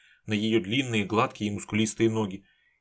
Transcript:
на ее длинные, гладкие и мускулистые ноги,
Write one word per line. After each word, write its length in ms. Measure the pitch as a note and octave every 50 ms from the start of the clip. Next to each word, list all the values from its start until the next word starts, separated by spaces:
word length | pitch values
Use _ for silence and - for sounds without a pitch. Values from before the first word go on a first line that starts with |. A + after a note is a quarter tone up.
| _ _ _ _ _
на 80 | - G#2+
ее 260 | G#2 G#2+ A2 A2 A2+
длинные, 460 | F#2 F#2+ A2+ C#3 C3+ B2 A#2 G#2+ G2+
гладкие 460 | F#2 G#2+ G#2+ B2+ C3 - - G#2 G#2
и 20 | G#2
мускулистые 560 | G2 - - G#2+ G#2+ A2 G#2+ - - A#2 A2
ноги, 360 | A2 A2 G#2+ F#2+ F#2+ G2 - _ _ _ _ _ _ _